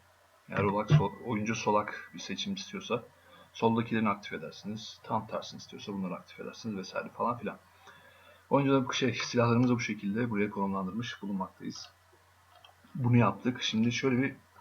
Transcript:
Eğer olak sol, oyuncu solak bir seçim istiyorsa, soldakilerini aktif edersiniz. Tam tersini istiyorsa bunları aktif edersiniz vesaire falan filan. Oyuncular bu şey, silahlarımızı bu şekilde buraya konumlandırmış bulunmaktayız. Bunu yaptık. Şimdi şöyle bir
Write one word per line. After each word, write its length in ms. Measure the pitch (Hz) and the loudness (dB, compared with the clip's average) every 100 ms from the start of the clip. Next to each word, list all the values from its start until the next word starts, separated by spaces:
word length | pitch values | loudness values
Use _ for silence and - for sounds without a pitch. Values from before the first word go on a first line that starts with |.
| _ _ _ _ - | _ _ _ _ -6
Eğer 140 | 95 | 0
olak 280 | 101 104 107 | 0 0 4
sol, 220 | 151 95 - | 4 4 -4
oyuncu 300 | 117 107 107 | -6 -4 -2
solak 560 | 113 - 104 104 - - | -2 2 2 0 -8 -14
bir 40 | - | -14
seçim 360 | - 95 101 | -10 -8 -6
istiyorsa, 480 | 95 - 95 - 123 - _ - - - | -6 -8 -10 -4 -4 -4 _ -20 -20 -16
soldakilerini 560 | - 113 113 113 113 107 | 0 2 2 0 0 0
aktif 240 | 101 - | 0 -6
edersiniz. 680 | 85 78 - 98 110 - - | -10 -10 -12 -10 -10 -12 -14
Tam 240 | - 113 - | -4 -4 -4
tersini 320 | - - - | -8 -8 -16
istiyorsa 340 | - - - | -16 -14 -8
bunları 220 | 98 90 | -6 -6
aktif 260 | 87 - - | -6 -12 -14
edersiniz 360 | - - 113 98 | -14 -10 -8 -8
vesaire 320 | 95 - 110 | -6 -8 -8
falan 300 | - 113 120 | -4 -4 -2
filan. 200 | 98 - _ _ - - - - - - - | -6 -10 _ _ -20 -20 -20 -20 -20 -16 0
Oyuncular 380 | 139 139 135 127 | 4 6 4 4
bu 40 | |
şey, 220 | - 127 | 0 0
silahlarımızı 600 | 117 - 123 117 117 127 | 0 0 4 6 6 6
bu 60 | 120 | 4
şekilde 500 | 117 107 101 110 123 | 0 -4 -2 -2 0
buraya 200 | 101 104 | 2 0
konumlandırmış 720 | 104 98 95 92 107 120 - | 0 0 0 -2 -4 -6 -8
bulunmaktayız. 720 | 101 98 92 - - - - _ _ _ _ _ _ - - _ _ | -6 -4 -6 -8 -12 -12 -16 _ _ _ _ _ _ -20 -20 _ _
Bunu 220 | - 120 120 | -2 4 6
yaptık. 460 | 101 - 120 123 | 6 2 -4 -2
Şimdi 300 | - 110 117 | -2 2 2
şöyle 300 | 120 135 123 | 2 0 2
bir 140 | 135 - _ - | 0 -4 _ -20